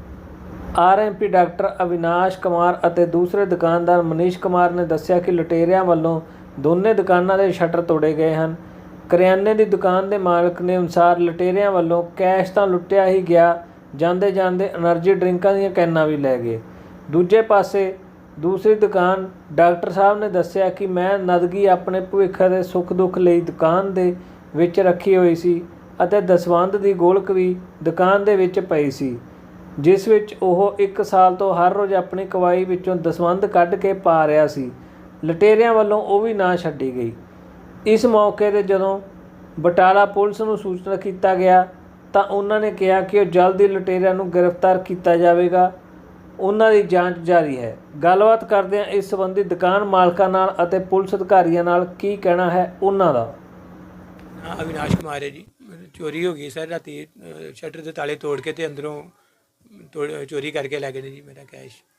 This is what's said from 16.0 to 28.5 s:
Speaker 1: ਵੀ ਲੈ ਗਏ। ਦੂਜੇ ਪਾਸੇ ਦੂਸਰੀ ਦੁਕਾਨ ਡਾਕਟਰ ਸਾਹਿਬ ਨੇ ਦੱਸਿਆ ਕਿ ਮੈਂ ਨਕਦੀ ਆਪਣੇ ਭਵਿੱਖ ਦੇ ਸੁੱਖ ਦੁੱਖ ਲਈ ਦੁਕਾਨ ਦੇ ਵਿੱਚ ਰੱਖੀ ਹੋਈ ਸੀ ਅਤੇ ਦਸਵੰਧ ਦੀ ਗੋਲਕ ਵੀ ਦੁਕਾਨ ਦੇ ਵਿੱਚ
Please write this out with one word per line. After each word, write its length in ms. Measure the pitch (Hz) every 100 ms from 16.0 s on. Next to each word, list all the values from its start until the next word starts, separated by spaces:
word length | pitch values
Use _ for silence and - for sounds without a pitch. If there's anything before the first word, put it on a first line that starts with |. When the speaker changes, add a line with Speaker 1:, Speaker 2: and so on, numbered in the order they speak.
| 156
Speaker 1:
ਵੀ 100 | 151
ਲੈ 200 | 139 123
ਗਏ। 220 | 117 113 - - - - -
ਦੂਜੇ 300 | 160 175 220
ਪਾਸੇ 560 | 220 202 185 202 190 - - - - -
ਦੂਸਰੀ 360 | 170 190 214 214
ਦੁਕਾਨ 560 | 208 190 180 190 185 - -
ਡਾਕਟਰ 360 | 151 170 175 196
ਸਾਹਿਬ 300 | 175 196 208
ਨੇ 100 | 214
ਦੱਸਿਆ 400 | 180 165 190 185
ਕਿ 180 | 185 196
ਮੈਂ 320 | 180 185 202
ਨਕਦੀ 460 | 180 175 175 196 196
ਆਪਣੇ 360 | 180 185 185
ਭਵਿੱਖ 420 | 185 196 185 -
ਦੇ 200 | 185 185
ਸੁੱਖ 300 | 180 180 180
ਦੁੱਖ 240 | 185 180 185
ਲਈ 240 | 175 170
ਦੁਕਾਨ 520 | 170 - 160 180 196
ਦੇ 220 | 185 180 180 - - - 147
ਵਿੱਚ 240 | 170 185
ਰੱਖੀ 380 | 185 175 196 185
ਹੋਈ 180 | 180 165
ਸੀ 300 | 175 170 175 - - -
ਅਤੇ 180 | 180 208
ਦਸਵੰਧ 560 | 180 175 175 170 190 196
ਦੀ 160 | 196
ਗੋਲਕ 380 | 180 175 196 190
ਵੀ 240 | 185 180 180 - -
ਦੁਕਾਨ 400 | 160 165 185 202
ਦੇ 120 | 202 196
ਵਿੱਚ 240 | 180